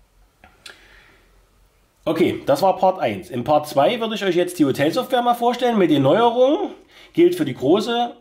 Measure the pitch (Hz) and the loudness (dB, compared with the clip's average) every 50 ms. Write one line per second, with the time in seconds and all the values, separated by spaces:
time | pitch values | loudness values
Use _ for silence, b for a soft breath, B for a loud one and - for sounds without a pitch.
0 | _ _ _ _ _ _ _ _ - - _ _ B B B B B B B B | _ _ _ _ _ _ _ _ -20 -20 _ _ B B B B B B B B
1 | B B B B B B B B B _ _ _ _ _ _ _ _ _ _ _ | B B B B B B B B B _ _ _ _ _ _ _ _ _ _ _
2 | _ 151 165 - 175 123 - - - - 139 - 190 190 185 - 196 185 185 - | _ -6 -2 0 0 0 0 -4 -2 -2 -2 0 0 0 0 2 0 0 0 0
3 | 151 117 104 95 87 - - 120 120 147 151 147 147 - - 180 - 208 247 220 | -4 -4 -4 -6 -10 -10 -10 -8 -2 0 0 0 0 -2 0 0 0 0 0 -2
4 | 226 214 226 202 202 190 160 175 175 180 180 - 151 135 123 - 139 160 - 254 | -4 -6 -6 -4 -4 -2 0 0 -2 -2 -2 -2 0 0 0 0 -2 -2 -2 -4
5 | 240 - 262 233 - 247 233 240 240 240 240 240 262 240 233 208 180 156 151 135 | -4 -2 -2 0 0 0 -2 0 0 -2 -2 0 -2 0 2 2 2 2 2 2
6 | 135 175 190 214 233 240 226 247 254 269 311 415 370 - - - B B B B | 4 4 4 4 2 2 2 2 2 2 2 0 -2 -6 -10 -14 B B B B
7 | B B B - 175 175 175 170 151 131 131 - 127 143 180 214 214 240 233 240 | B B B 4 4 4 4 2 -2 -4 -4 -2 0 2 2 2 2 -2 -2 -2
8 | 240 240 - - | -2 -4 -6 -12